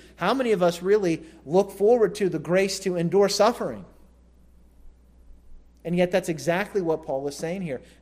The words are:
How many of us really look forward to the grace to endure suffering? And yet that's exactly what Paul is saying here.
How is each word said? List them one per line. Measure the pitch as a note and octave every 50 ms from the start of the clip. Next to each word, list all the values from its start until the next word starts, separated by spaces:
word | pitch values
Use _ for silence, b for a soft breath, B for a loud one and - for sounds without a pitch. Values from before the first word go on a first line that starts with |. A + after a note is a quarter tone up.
| B B B
How | B E3+ F#3+ B3
many | C4+ B3+ A#3 G#3+
of | F3 F3+
us | F3 E3+ - F3
really | F#3+ G#3 G#3+ G3 E3+ D#3+ D#3 B B B B B
look | C3+ D#3+ F#3 G3 G3
forward | - - G3 G#3+ B3 A#3+ G#3+ G#3 G#3
to | - G3+ F3+
the | D#3 D#3+
grace | C#3+ D#3 F3 F#3+ G3 G3 G3 -
to | - F#3+ F3+
endure | E3+ E3+ E3 F3 G3+ G3+ F#3+
suffering? | - - G3+ A3+ A#3+ - A3 D3+ A2+ G2+ E3 - - - - - _ _ _ _ _ _ _ _ _ - _ _ _ _ - - - _ _ _ _ - - - - - _ - - - - - _ _ -
And | E3 F3
yet | F3+ F3+ F3
that's | F#3+ F#3 F3+ F#3
exactly | D#3+ C#3+ C3 D#3+ E3+ F#3 G#3 G#3 - G3+ F3
what | D#3+ D#3 D3 -
Paul | - C#3 C3+ C#3+ C#3+
is | C#3+
saying | - E3 E3 F3+ G3 F#3
here. | D#3+ B2+ A#2 B B B B